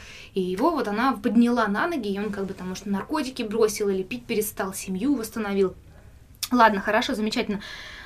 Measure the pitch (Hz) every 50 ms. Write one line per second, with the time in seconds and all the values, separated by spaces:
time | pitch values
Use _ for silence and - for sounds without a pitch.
0 | - - - - - - - 196 185 180 185 185 262 339 330 277 233 208 202 214
1 | 247 269 254 202 - 247 208 240 240 240 240 240 220 202 196 220 320 349 339 285
2 | 214 202 190 202 208 214 202 196 196 185 185 - 185 185 185 - - 208 196 190
3 | - - 294 311 254 262 254 - 233 208 202 220 220 214 214 - 214 202 190 190
4 | 185 - 247 240 - - 233 202 208 - - - 202 190 185 - - 190 190 185
5 | 214 294 285 233 220 214 - 233 214 202 202 196 190 180 - - - - - -
6 | - - - - - - - - - - 247 247 226 220 208 196 196 220 208 226
7 | 247 - 247 202 214 214 - 247 202 - 202 202 - - - - - - - -
8 | -